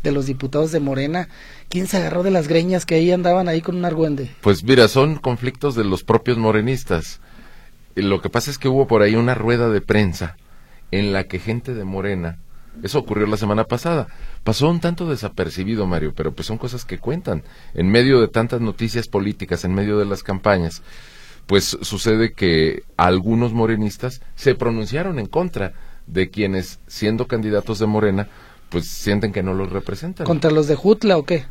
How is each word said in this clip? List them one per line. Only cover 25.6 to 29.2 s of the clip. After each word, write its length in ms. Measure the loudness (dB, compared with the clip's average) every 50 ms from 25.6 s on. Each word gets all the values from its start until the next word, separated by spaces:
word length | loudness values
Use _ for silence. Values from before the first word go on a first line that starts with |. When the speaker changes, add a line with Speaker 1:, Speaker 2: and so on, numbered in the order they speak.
| -4 -4 -6 -10 -14 -14 -14 -16 -14 -6
Speaker 2:
de 220 | -2 -2 -2 -2
quienes, 500 | 0 -2 0 0 0 -2 -4 -6 -10 -18 -20 -18
siendo 400 | -8 -4 -2 -2 0 0 -2 -2
candidatos 500 | -2 -2 -2 0 0 0 0 -2 -2 0
de 80 | 0
Morena, 400 | 2 2 2 2 2 2 0 -2 -4 -10 -20 -20 -20 -20 -20 -16 -4
pues 180 | -4 -4 -4 -4
sienten 420 | -10 -6 -2 0 0 0